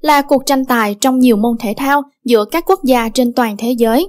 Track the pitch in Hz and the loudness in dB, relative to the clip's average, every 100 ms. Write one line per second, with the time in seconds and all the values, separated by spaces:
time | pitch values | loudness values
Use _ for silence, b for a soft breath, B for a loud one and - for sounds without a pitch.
0 | 302 285 277 277 269 269 262 240 214 202 | 2 2 2 0 0 -2 0 0 0 -2
1 | 269 262 254 214 233 233 233 214 269 285 | -2 2 2 2 0 -2 -6 -6 -2 -2
2 | 277 _ 254 233 214 320 339 381 254 247 | -2 _ 0 0 0 -4 0 0 2 0
3 | 226 220 247 240 233 208 233 247 226 233 | 0 -2 -2 0 -2 -2 -4 0 2 2